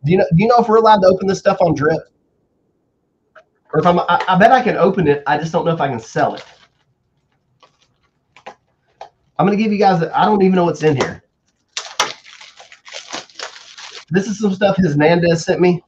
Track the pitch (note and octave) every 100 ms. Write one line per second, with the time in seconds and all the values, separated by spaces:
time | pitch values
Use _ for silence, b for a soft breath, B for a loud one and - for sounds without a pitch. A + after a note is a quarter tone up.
0 | C#3 F#3 F3+ E3 A3 A#3+ A3+ A3 A3 G#3+
1 | F#3 F#3 F#3+ F#3+ - F#3+ F3 D3+ D3 D#3+
2 | - _ _ _ _ _ _ _ _ _
3 | _ _ _ - _ _ _ D#3+ F3 F3
4 | E3+ F3 - F3+ A3 C4 G#3+ D#3 F3 G3
5 | D3+ C#3+ - D3+ D#3+ E3+ D#3 D#3+ C#3 A#2
6 | - D#3+ C3+ - - _ _ _ _ _
7 | _ _ _ _ _ _ _ _ _ _
8 | _ _ _ - - - _ _ _ _
9 | - _ _ - F3 G3+ A3 G#3 G3+ F3
10 | E3 C3+ F3+ G#3 F#3+ F#3 F3 D3+ D#3 C3+
11 | E2 - _ _ _ _ _ - - -
12 | - - - - - _ - - - -
13 | - - - - - - - - - -
14 | - E3+ G3 G3 G#3+ F#3+ F#3+ - - D3
15 | D3+ F3 E3+ E3 - E3 F3+ F3